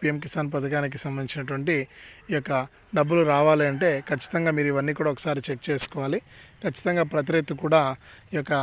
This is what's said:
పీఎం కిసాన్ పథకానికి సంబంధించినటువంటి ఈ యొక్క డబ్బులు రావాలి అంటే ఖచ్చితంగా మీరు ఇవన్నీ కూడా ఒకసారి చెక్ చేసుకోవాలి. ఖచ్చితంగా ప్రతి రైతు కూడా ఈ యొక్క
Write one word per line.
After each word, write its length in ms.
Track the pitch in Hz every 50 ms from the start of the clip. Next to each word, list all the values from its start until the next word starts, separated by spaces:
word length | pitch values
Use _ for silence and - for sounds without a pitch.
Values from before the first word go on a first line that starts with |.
పీఎం 160 | - 151 147 147 147
కిసాన్ 240 | 147 - 160 151 143 147
పథకానికి 440 | 143 135 139 147 147 143 135 139 135 -
సంబంధించినటువంటి 720 | 147 135 135 135 127 - 147 135 123 139 135 139 165 165 143 131 - - - - - - - - -
ఈ 40 | 185
యొక్క 140 | 147 131 - 143 131 131 - _ - _ - - 151
డబ్బులు 240 | 147 147 170 170 165 151
రావాలి 320 | 143 143 151 156 156 151 147 143
అంటే 200 | 139 135 185 175 147 135 - -
ఖచ్చితంగా 420 | 147 135 - - - 170 165 165 156 151
మీరు 100 | 147 143
ఇవన్నీ 200 | 139 139 139 151 147 -
కూడా 100 | 160 151 139
ఒకసారి 280 | - - 165 147 139 127 -
చెక్ 140 | 135 123 - -
చేసుకోవాలి. 500 | 147 131 - - - 151 135 135 151 226 - - - - - - _ - -
ఖచ్చితంగా 400 | 175 135 - - 180 175 175 165 147 -
ప్రతి 180 | 156 139 - 165
రైతు 180 | 165 151 - 147 135 -
కూడా 180 | 151 156 160 143 135 131 - - - - - - - -
ఈ 20 | 156
యొక్క 120 | 135 - 151 139